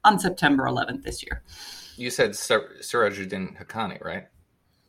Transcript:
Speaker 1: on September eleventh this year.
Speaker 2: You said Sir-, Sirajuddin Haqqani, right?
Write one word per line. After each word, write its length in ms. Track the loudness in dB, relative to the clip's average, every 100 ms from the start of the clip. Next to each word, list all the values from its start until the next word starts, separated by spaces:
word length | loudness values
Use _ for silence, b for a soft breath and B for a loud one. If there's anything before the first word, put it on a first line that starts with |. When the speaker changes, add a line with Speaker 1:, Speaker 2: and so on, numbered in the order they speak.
Speaker 1:
on 160 | 4 6
September 460 | 2 2 4 4 2
eleventh 400 | 0 -2 -6 -8
this 180 | -10
year. 180 | -8 -10 -10 B B B B B
Speaker 2:
You 140 | -4
said 260 | 2 2 0
Sir-, 340 | 2 2 0 -12
Sirajuddin 760 | -2 2 2 0 -6 -6 -8 -10
Haqqani, 460 | -12 -6 -6 -6
right? 220 | -8 -8 -10 _ _ _ _ _